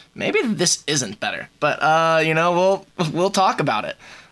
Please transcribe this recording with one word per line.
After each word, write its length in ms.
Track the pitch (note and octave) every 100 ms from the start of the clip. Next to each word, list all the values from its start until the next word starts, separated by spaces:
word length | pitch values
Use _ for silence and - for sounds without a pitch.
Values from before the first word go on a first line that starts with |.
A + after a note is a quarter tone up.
| - -
"Maybe 240 | - G#4+
this 400 | C4+ E3 F3 - -
isn't 320 | D3 A2+ G2+
better." 300 | G#2+ E2+ - _
But, 220 | D3 -
uh, 400 | D3 D#3+ E3 D#3+
you 100 | D#3+
know, 180 | D#3+ E3+ F3 F#3+ G3 - -
we'll, 120 | D#3+
we'll 180 | D#3 F#3+
talk 300 | G3 F#3+ B3
about 260 | C#3 G#2+ D2+
it. 120 | - - - -